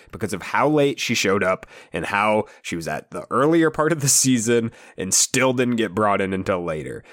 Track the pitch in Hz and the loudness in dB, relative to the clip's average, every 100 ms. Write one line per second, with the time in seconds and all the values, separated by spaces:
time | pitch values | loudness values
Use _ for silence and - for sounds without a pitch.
0 | - - 101 95 - 104 139 151 143 - | -18 -8 -6 -6 -4 0 2 4 2 0
1 | - 113 98 101 92 92 - - - 85 | -2 0 2 2 0 -2 -6 -20 -10 -8
2 | - 101 107 107 104 - - 82 78 73 | -2 0 2 0 -2 -8 -10 -8 -6 -8
3 | - 87 - 117 147 165 160 156 156 160 | -10 -12 -4 0 2 4 2 2 0 2
4 | 139 - 131 123 110 117 113 - - - | 0 2 2 2 2 2 0 -8 -14 -10
5 | 92 - - 131 131 127 123 117 104 92 | -2 0 0 2 2 2 0 0 -2 0
6 | 107 98 95 95 98 92 87 78 64 - | 0 2 0 -2 -2 -2 -2 -6 -8 -12
7 | - | -16